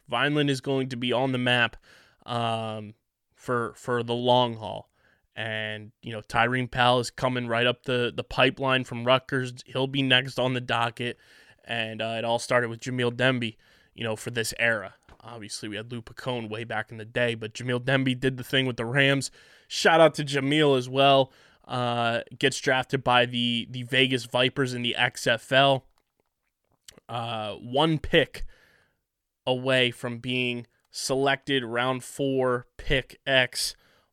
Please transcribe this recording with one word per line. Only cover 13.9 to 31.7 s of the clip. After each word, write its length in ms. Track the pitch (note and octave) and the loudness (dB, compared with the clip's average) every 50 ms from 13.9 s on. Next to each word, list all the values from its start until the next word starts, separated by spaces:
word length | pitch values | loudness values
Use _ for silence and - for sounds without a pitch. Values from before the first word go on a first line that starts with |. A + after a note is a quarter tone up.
| _ | _
you 100 | - A#2 | -8 -6
know, 100 | A2+ A2 | -6 -6
for 160 | - - A#2+ | -6 -8 -8
this 240 | A#2+ A#2 G#2+ - - | -4 -4 -4 -4 -2
era. 380 | - A#2 A#2 A2+ G#2 F#2+ G2 - _ _ - - - | 0 0 0 0 0 -4 -10 -14 _ _ -20 -20 -20
Obviously, 480 | - A#2 A#2+ A#2 G2+ G#2+ - - A#2+ G#2+ | -20 -18 -16 -16 -14 -14 -12 -10 -10 -10
we 60 | G2+ | -8
had 160 | G#2 A2+ A#2+ | -10 -10 -10
Lou 100 | B2 A#2 | -12 -12
Picone 480 | - - - - - C3 B2 A#2+ A#2 G#2+ | -12 -14 -16 -12 -8 -6 -6 -6 -6 -8
way 140 | G#2+ A2+ | -8 -8
back 300 | A#2 A#2 A2 G#2+ G#2+ - | -8 -6 -6 -6 -6 -6
in 40 | A#2+ | -10
the 80 | A2 G#2+ | -14 -12
day, 300 | A2 - B2 B2 A#2 A#2 | -6 -2 -2 0 0 -2
but 200 | A2 A2 G#2+ - | -4 -6 -10 -10
Jamil 260 | - A#2+ B2+ B2 B2 | -8 -4 -2 -2 -2
Demby 380 | B2 C3 C3+ C3+ C3 C3 B2+ B2 | 0 0 0 2 2 0 0 0
did 180 | C3 C3 C3 | -2 -2 -2
the 80 | B2 A#2+ | -4 -4
thing 220 | - D3 C3 C3 | -2 0 0 2
with 100 | B2+ A#2 | 0 -2
the 80 | B2 A#2 | -4 -4
Rams. 480 | A#2 C3 C#3+ C3+ C#3 C#3 C#3 B2+ - - - - - - _ _ | -2 2 2 4 4 2 2 -2 -6 -10 -16 -20 -20 -20 _ _
Shout 340 | - - - - F#3+ E3 E3 | -10 -2 2 4 6 8 8
out 140 | E3 D3+ - | 8 8 6
to 100 | D#3 D3+ | 2 -4
Jamil 540 | C#3 C#3 C#3 C3+ C#3 D3 D#3 D3+ C#3+ C3+ B2+ | -2 -2 -2 0 2 2 4 4 4 4 2
as 100 | B2 B2+ | 0 0
well. 440 | B2+ C3+ C#3 C#3 C#3 C3+ C3 - _ _ _ _ _ _ _ | 2 4 6 6 6 6 4 2 _ _ _ _ _ _ _
Uh, 560 | - B2+ B2 B2 A#2+ A#2+ A#2+ A#2 A#2 A#2 A#2 - - B2+ - | -8 -4 -2 -2 -2 0 0 0 0 0 -2 -4 -8 -4 -2
gets 200 | - - - - | -2 0 0 0
drafted 440 | - C#3 B2+ C3 B2+ - - C3 - | 0 0 2 0 0 -2 -4 -2 2
by 220 | B2+ B2 B2 B2 | 4 4 4 4
the, 420 | B2 B2 A#2+ A#2+ A#2+ A#2+ A#2 - - | 2 0 -2 -2 -2 -2 -2 -4 -8
the 120 | B2+ B2+ | -10 -12
Vegas 420 | A#2+ A#2+ B2+ C3 C3 B2+ C3 A#2+ A#2 | -8 -2 2 2 2 2 2 -2 -4
Vipers 480 | - - B2 C3 B2+ - C#3+ C3+ B2 | -2 0 0 0 2 0 0 -2 -2
in 80 | B2+ A#2+ | -2 -4
the 160 | A#2+ A#2+ - | -4 -4 0
X 300 | - B2 B2+ - - - | 0 0 0 -2 -2 0
F 260 | C3 A#2 - - - | 0 0 0 0 2
L. 320 | C3+ C3+ C#3 C#3 C3+ C3 - _ _ _ _ _ _ _ _ _ _ _ _ _ _ _ _ _ _ _ _ - - - - - | 4 6 6 6 4 2 -2 _ _ _ _ _ _ _ _ _ _ _ _ _ _ _ _ _ _ _ _ -20 -20 -20 -16 -12
Uh, 420 | A#2 A#2+ A#2 A#2 A#2 A2 G#2+ G#2 F#2+ | -10 -8 -8 -6 -6 -6 -6 -8 -8
one 420 | - - A#2+ B2+ C#3+ D#3 E3 D#3 D3 | -10 -8 -2 2 4 4 4 4 2
pick 480 | - - - D#3+ - - - - - - - _ _ _ _ _ _ _ _ _ _ _ _ _ _ _ _ _ - | 0 2 4 4 4 2 -2 -10 -12 -12 -12 _ _ _ _ _ _ _ _ _ _ _ _ _ _ _ _ _ -4
away 440 | B2+ C3 B2+ B2+ C3 C3 B2+ B2 A#2+ | -2 -2 0 0 2 4 4 4 2
from 260 | A#2 - - A#2+ A#2+ | 0 -4 -8 -8 -8
being 500 | A#2 A#2 B2+ B2+ B2+ B2 B2 A#2+ B2 A#2+ - _ _ _ _ | -8 -6 -4 -2 -2 -2 -2 -4 -6 -10 -14 _ _ _ _
selected 720 | - - - - C3+ C3+ C#3 C#3 C3+ - - C#3+ C#3 C3 | -12 -8 -4 -2 0 2 2 2 0 0 0 -2 -2 -2
round 400 | A#2+ A2+ | -2 -2